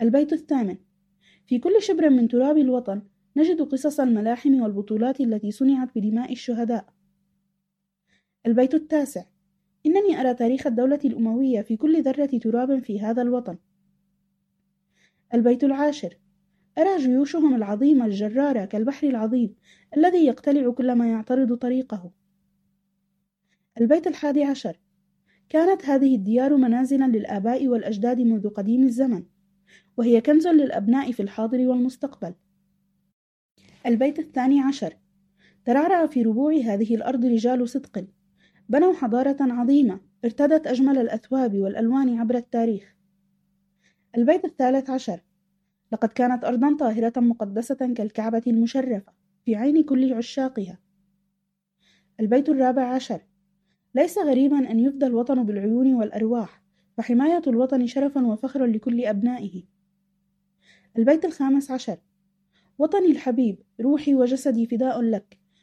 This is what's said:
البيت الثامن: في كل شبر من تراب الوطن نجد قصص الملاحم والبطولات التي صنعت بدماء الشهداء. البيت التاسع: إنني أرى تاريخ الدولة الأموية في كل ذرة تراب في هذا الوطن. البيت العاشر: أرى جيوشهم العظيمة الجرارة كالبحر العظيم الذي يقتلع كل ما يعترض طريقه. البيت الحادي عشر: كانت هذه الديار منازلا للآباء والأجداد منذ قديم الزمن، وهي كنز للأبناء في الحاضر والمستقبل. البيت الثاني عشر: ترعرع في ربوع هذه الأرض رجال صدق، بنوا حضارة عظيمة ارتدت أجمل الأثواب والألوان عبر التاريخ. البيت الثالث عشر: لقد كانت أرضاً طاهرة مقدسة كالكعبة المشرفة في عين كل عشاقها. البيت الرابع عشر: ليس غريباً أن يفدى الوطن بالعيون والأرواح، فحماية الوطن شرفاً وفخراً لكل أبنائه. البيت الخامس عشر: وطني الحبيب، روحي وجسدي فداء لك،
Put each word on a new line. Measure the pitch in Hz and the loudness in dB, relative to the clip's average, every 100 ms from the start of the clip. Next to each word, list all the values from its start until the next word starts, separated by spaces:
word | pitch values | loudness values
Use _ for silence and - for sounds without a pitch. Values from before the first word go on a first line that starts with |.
البيت | 226 269 294 | 0 2 0
الثامن: | 320 - 277 202 - _ _ _ _ _ _ - | -2 -2 -2 -2 -6 _ _ _ _ _ _ -4
في | 240 | -2
كل | 349 415 | 2 2
شبر | 392 330 311 | 2 2 4
من | 254 233 | 4 4
تراب | 240 269 302 | 2 2 4
الوطن | 262 247 240 202 - _ _ 285 | 2 0 -4 -8 -10 _ _ 0
نجد | 330 330 | 2 2
قصص | 285 262 302 294 | -2 -2 -2 0
الملاحم | 254 220 220 240 294 269 | 2 2 0 0 2 2
والبطولات | 220 202 202 214 247 262 | 2 -4 -4 -2 -2 0
التي | 240 214 208 | -2 -2 -4
صنعت | 214 269 262 254 226 | 0 2 2 -2 -4
بدماء | 208 226 240 | -2 -2 -4
الشهداء. | 247 - 233 233 233 - _ _ _ _ _ _ _ _ _ _ _ _ _ _ _ 233 | -8 -6 -4 -2 -4 -6 _ _ _ _ _ _ _ _ _ _ _ _ _ _ _ 0
البيت | 233 262 | 2 2
التاسع: | 311 311 311 269 180 - _ _ _ _ _ 302 | 0 0 -2 -2 -8 -14 _ _ _ _ _ 0
إنني | 381 403 - | 2 2 0
أرى | 254 | 0
تاريخ | 247 233 262 285 | 0 0 0 -2
الدولة | 233 262 285 277 | 0 0 0 -2
الأموية | 226 226 233 269 226 | -2 -2 0 0 -2
في | 220 220 | -4 -2
كل | 302 320 | 0 0
ذرة | 269 269 277 240 | 0 -2 -2 -2
تراب | 226 240 262 269 | -2 -2 0 -2
في | 247 202 | -4 -6
هذا | 214 233 | -4 -2
الوطن. | 240 247 247 - _ _ _ _ _ _ _ _ _ _ _ _ _ _ _ _ _ | -2 -2 -6 -12 _ _ _ _ _ _ _ _ _ _ _ _ _ _ _ _ _
البيت | 240 233 247 | 0 2 2
العاشر: | 277 269 294 294 180 - _ _ _ _ _ 302 | 0 0 -2 -2 -8 -14 _ _ _ _ _ -2
أرى | 359 370 | 0 2
جيوشهم | 254 254 285 339 302 247 | 2 2 0 0 2 0
العظيمة | 202 208 285 277 220 | -2 0 4 4 2
الجرارة | 196 214 247 285 233 190 | -2 -2 0 0 -2 -4
كالبحر | 214 226 285 285 | -4 -4 -2 -2
العظيم | 240 220 247 214 - _ _ _ 294 | -2 -2 -2 -2 -6 _ _ _ 2
الذي | 349 349 294 | 2 4 2
يقتلع | - 294 285 247 | 0 0 0 0
كل | 240 254 | 0 0
ما | 240 233 | 0 0
يعترض | 226 220 254 240 | -2 -2 0 0
طريقه. | 240 247 254 254 208 175 _ _ _ _ _ _ _ _ _ _ _ _ _ _ _ _ - | -2 -2 -4 -4 -10 -12 _ _ _ _ _ _ _ _ _ _ _ _ _ _ _ _ -2
البيت | 233 320 330 | 2 2 0
الحادي | 277 294 285 | -4 -2 0
عشر: | 277 269 196 - _ _ _ _ _ _ _ | 0 -2 -8 -12 _ _ _ _ _ _ _
كانت | 311 349 392 277 | 2 2 2 2
هذه | 277 277 240 | 2 4 2
الديار | 190 233 277 285 | 0 0 2 4
منازلا | 247 240 262 277 262 | 4 2 0 0 2
للآباء | 220 202 202 220 262 262 | 0 -2 -4 -2 -2 0
والأجداد | 233 190 208 233 254 | -2 -2 -2 -2 0
منذ | 240 220 202 | 2 0 -2
قديم | 208 196 247 | -4 0 2
الزمن، | 262 233 262 185 180 _ _ _ _ _ _ - | 2 2 -2 -2 -8 _ _ _ _ _ _ -2
وهي | 233 233 | 4 4
كنز | 285 302 349 | 6 4 6
للأبناء | 311 262 - 202 269 277 | 4 4 0 0 0 0
في | 233 | -6
الحاضر | 202 - 220 247 254 | -6 -6 -4 0 0
والمستقبل. | 247 254 - 277 - 180 - _ _ _ _ _ _ _ _ _ _ _ _ _ _ 247 | 0 -2 -6 -12 -10 -14 -14 _ _ _ _ _ _ _ _ _ _ _ _ _ _ -2
البيت | 233 277 294 | 0 0 -2
الثاني | 311 262 254 277 | -6 -2 2 2
عشر: | 269 269 175 - _ _ _ _ _ _ 233 | 2 -2 -8 -10 _ _ _ _ _ _ -2
ترعرع | 269 339 359 311 | 2 2 2 2
في | 262 | 0
ربوع | 226 220 294 | 0 2 0
هذه | 311 233 202 220 226 | 0 0 -2 0 -2
الأرض | - 262 247 | -2 -2 0
رجال | 226 240 254 240 | 2 0 0 -2
صدق، | 269 - 196 190 _ _ _ _ _ - | -6 -8 -12 -14 _ _ _ _ _ -2
بنوا | 269 359 | 2 2
حضارة | - 240 233 269 277 | 2 0 0 0 0
عظيمة | 262 240 247 285 240 185 - _ 233 | -2 0 2 4 2 0 -12 _ -4
ارتدت | 226 285 311 302 | 0 2 2 2
أجمل | 247 269 269 | 0 2 2
الأثواب | 226 226 - 262 247 196 | 0 -4 -4 -2 0 0
والألوان | 196 - 226 269 254 233 | -2 -2 0 2 0 0
عبر | 226 240 | -2 -2
التاريخ. | 240 233 233 202 - _ _ _ _ _ _ _ _ _ _ _ _ 233 | -2 -2 -2 -2 -8 _ _ _ _ _ _ _ _ _ _ _ _ 0
البيت | 240 359 311 | 2 2 0
الثالث | - 254 269 269 | -2 0 0 -2
عشر: | 262 - 175 _ _ _ _ _ _ - | -6 -6 -10 _ _ _ _ _ _ -12
لقد | 220 220 | -4 -2
كانت | - 247 247 240 | 0 0 -2 -2
أرضاً | 240 285 294 | 0 0 0
طاهرة | 254 214 226 247 | -2 0 -2 0
مقدسة | 240 233 202 202 233 269 254 | 0 0 -4 -6 -6 -4 -4
كالكعبة | 233 208 - 220 226 240 | -4 -6 -6 -4 -2 0
المشرفة | 226 233 269 254 208 - _ _ _ - | 2 2 0 -2 -4 -8 _ _ _ -4
في | 214 | -2
عين | 269 311 | 2 2
كل | 294 262 262 | 2 2 0
عشاقها. | 233 233 - 262 247 185 180 _ _ _ _ _ _ _ _ _ _ _ _ _ - | -2 -6 -6 -6 -6 -10 -12 _ _ _ _ _ _ _ _ _ _ _ _ _ -6
البيت | 214 247 285 | 0 2 2
الرابع | 277 254 254 247 | 2 2 0 -2
عشر: | 254 - 185 - _ _ _ _ _ _ 247 | -4 -6 -10 -12 _ _ _ _ _ _ 0
ليس | 349 403 | 0 0
غريباً | 302 262 277 285 254 | 0 2 2 2 0
أن | 226 | 0
يفدى | 269 277 262 | 0 0 -2
الوطن | 233 240 254 | 0 0 -2
بالعيون | 214 202 208 233 269 | -2 -2 -2 0 2
والأرواح، | 247 214 208 220 240 190 _ _ _ _ - | 2 -2 -2 -2 -2 -6 _ _ _ _ -8
فحماية | 226 247 294 339 302 | -2 0 2 0 0
الوطن | 233 254 269 240 | 0 0 0 -2
شرفاً | 277 285 277 240 | -2 -2 0 -2
وفخراً | 214 262 277 247 | -2 -4 -2 0
لكل | 214 254 233 220 | 0 -2 -2 -2
أبنائه. | 202 240 247 202 175 - _ _ _ _ _ _ _ _ _ _ _ _ 226 | -2 -2 -4 -8 -14 -18 _ _ _ _ _ _ _ _ _ _ _ _ 0
البيت | 226 311 339 | 2 2 0
الخامس | - 269 277 277 | -4 0 0 -2
عشر: | 262 - 170 _ _ _ _ _ _ _ - | -6 -8 -12 _ _ _ _ _ _ _ -4
وطني | 302 392 370 | 0 2 2
الحبيب، | 277 262 240 233 190 _ - | 2 0 0 0 -2 _ -4
روحي | 240 294 294 269 | -2 0 2 2
وجسدي | 247 254 277 233 233 | 2 0 -2 -2 -2
فداء | 226 262 240 | -2 -2 -2
لك، | 226 208 - _ _ _ | -2 -2 -6 _ _ _